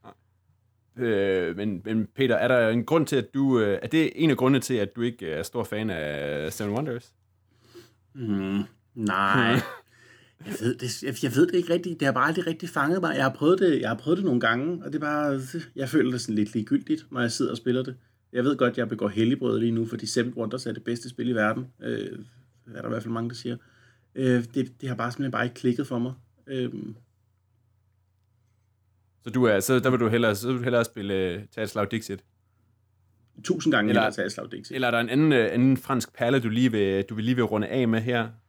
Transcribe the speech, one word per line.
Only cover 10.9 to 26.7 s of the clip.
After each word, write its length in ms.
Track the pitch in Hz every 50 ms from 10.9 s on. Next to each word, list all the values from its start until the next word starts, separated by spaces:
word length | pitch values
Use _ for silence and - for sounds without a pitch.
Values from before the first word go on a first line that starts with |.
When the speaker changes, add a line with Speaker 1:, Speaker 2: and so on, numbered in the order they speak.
| 110 - -
Speaker 2:
jeg, 120 | 135 131 - -
jeg 120 | 139 117
ved 120 | 127 160
det 80 | 175 -
ikke 180 | 180 175 - 170
rigtigt. 280 | 170 170 185 170 160
Det 60 | 147
har 60 | 139 127
bare 140 | 127 127 147
aldrig 180 | 160 180 175
rigtig 220 | 165 165 160 - 170
fanget 320 | - 156 143 147 170 190
mig. 140 | 175 160 151
Jeg 60 | 135 135
har 60 | 135 131
prøvet 260 | - 147 151 180 185
det, 220 | 196 180 151 127
jeg 80 | - 110
har 80 | 113
prøvet 200 | 107 - 147 170
det 80 | 180 196
nogle 160 | 180 131 123
gange, 440 | 113 113 113 123 135 160 180 170 -
og 80 | 139 143
det 20 |
er 60 | 151 151
bare... 340 | 147 147 147 147 147 139 135 131 131 - 170 151 - _
Jeg 120 | - 135 127
føler 220 | 143 156 127 127
det 100 | 127 123
sådan 140 | - - 113
lidt 180 | 107 104 104 -
ligegyldigt, 540 | 117 107 - 139 139 - - 151 156 - -
når 100 | - 127
jeg 120 | 120 117 117
sidder 180 | - 143 -
og 60 | -
spiller 260 | 123 - 127 120 123 131
det. 120 | 131 127 - _ _ _ _ _ _ -
Jeg 120 | 123 123
ved 120 | 135 147
godt, 220 | 123 135 120 - -
jeg 100 | 120 107
begår 200 | 117 104 - 104
helligbrød 520 | 101 107 113 113 131 135 131 120 113 113
lige 120 | 113 117 113
nu, 140 | 113 113
fordi 200 | 113 113 113 107
Seven 260 | 107 - 127 120 123 123
Wonders 300 | 120 113 107 110 127 127
er 60 | 117 -
det 120 | - -
bedste 240 | - 117 120 - 127
spil 200 | 123 - 117 120
i 40 | 123
verden. 340 | 113 107 107 110 113 127 127 _ _ -
Øh, 360 | 120 117 110 101 95 - - 107 - _ - _ _ _ _ _ - 117
er 60 | -
der 80 | 113 113
i 0 |
hvert 140 | 113 110 104
fald 100 | 110 117
mange, 160 | 117 117 120
der 40 | 120
siger. 200 | - - 120 120 123 _ _ _ _ _ _ _ _ _ _ _
Øh, 300 | - 131 127 123 123 117 117 -
det, 260 | 139 127 131 - _
det 80 | - 131
har 80 | 123
bare 160 | 107 117 120 123
simpelthen 200 | - 139 131 120
bare 120 | 110 117
ikke 100 | 123 120
klikket 300 | - - 127 120 120 147
for 120 | 135 131 117
mig. 140 | 117 127 131 - _ _ _ _ _
Øhm. 480 | - 139 131 123 120